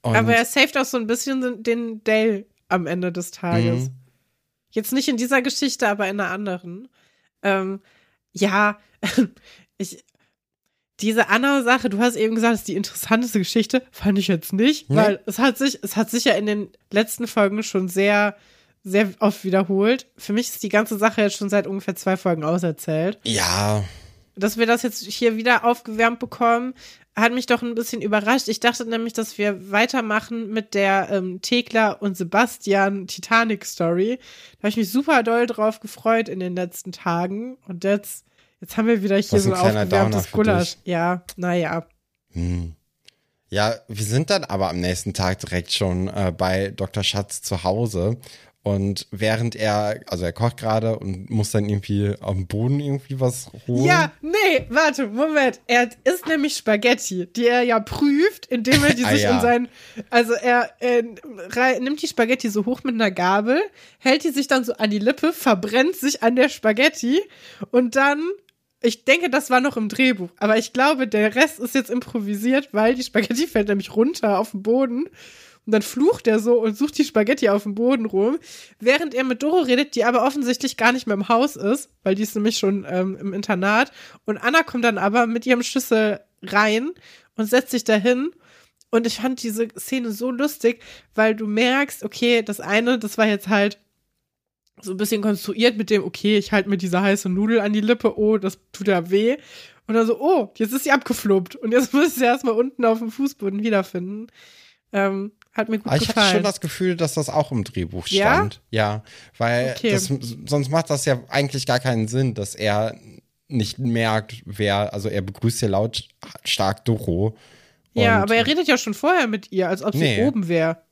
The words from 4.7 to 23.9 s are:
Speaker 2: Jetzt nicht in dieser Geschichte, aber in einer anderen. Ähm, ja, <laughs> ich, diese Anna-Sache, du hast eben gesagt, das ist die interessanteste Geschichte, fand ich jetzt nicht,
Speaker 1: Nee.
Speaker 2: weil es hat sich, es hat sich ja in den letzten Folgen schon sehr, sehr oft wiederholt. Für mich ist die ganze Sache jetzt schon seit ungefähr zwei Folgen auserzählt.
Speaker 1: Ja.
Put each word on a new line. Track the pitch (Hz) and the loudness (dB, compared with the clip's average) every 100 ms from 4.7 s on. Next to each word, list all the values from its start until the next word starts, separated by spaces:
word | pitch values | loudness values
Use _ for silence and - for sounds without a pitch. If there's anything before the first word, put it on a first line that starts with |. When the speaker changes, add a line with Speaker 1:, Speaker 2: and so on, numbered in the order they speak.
Speaker 2:
Jetzt | - 208 | -6 -2
nicht | 262 269 | -2 0
in | 240 | -2
dieser | 247 269 | 0 0
Geschichte, | 254 - 277 - 208 | 0 -2 -4 0 -2
aber | 208 190 | 0 -4
in | 208 | -4
einer | 180 | -4
anderen. | 185 202 180 180 180 254 _ _ _ _ _ | -4 -6 -8 -10 -16 -18 _ _ _ _ _
Ähm, | 202 190 190 196 _ _ _ _ _ | -2 0 -2 -8 _ _ _ _ _
ja, | - 202 196 208 208 _ _ | -2 0 2 2 0 _ _
<laughs> | 202 - 208 _ - - _ _ | -2 0 0 _ -20 -20 _ _
ich, | 185 85 _ _ _ _ _ _ _ _ _ - | -10 -10 _ _ _ _ _ _ _ _ _ -4
diese | 208 220 208 | 0 2 2
Anna-Sache, | 214 277 277 240 254 247 | 2 2 2 2 2 0
du | 196 | 2
hast | 240 233 | 0 2
eben | 220 226 | 0 2
gesagt, | 233 | 2
das | 220 | 0
ist | - | -2
die | 190 | -4
interessanteste | 202 - - 226 247 214 | -6 -8 0 0 2 -2
Geschichte, | 180 226 214 254 254 | 0 0 0 -2 -2
fand | - 202 202 | -4 0 0
ich | 196 | 0
jetzt | 170 - | -2 -2
nicht, | 190 247 302 - | 0 0 0 0
Speaker 1:
Nee. | 143 | 4
Speaker 2:
weil | 214 196 - | 4 2 -6
es | 208 | 0
hat | 269 - | 0 2
sich, | 269 - | -2 -2
es | 202 208 | -4 -2
hat | 220 | 0
sich | 233 254 | 0 2
ja | |
in | 190 208 | 2 0
den | 208 196 _ _ | -4 -6 _ _
letzten | 202 220 - 240 | -2 0 -4 -4
Folgen | 226 196 214 | 2 2 0
schon | 220 190 185 | -2 -2 -2
sehr, | 185 202 208 208 202 _ _ _ _ | 0 2 4 0 -4 _ _ _ _
sehr | 196 196 208 - | 0 2 2 2
oft | 214 208 | 0 0
wiederholt. | 190 185 190 196 208 254 - - | 0 0 2 2 2 0 -4 -16
Für | - | -4
mich | 208 240 | -2 -4
ist | - | -8
die | 202 | 0
ganze | 208 220 208 | 0 0 0
Sache | 220 214 | 0 2
jetzt | 208 - | 0 0
schon | 202 | -2
seit | 208 190 | -2 -2
ungefähr | 196 196 175 | -6 -6 -4
zwei | - 185 | -2 -2
Folgen | 185 165 | 0 -2
auserzählt. | 151 175 170 151 - 156 175 214 | 0 0 -2 -4 -4 -2 -2 -4
Speaker 1:
Ja. | - 107 87 92 104 107 92 | -4 -2 0 0 0 0 -4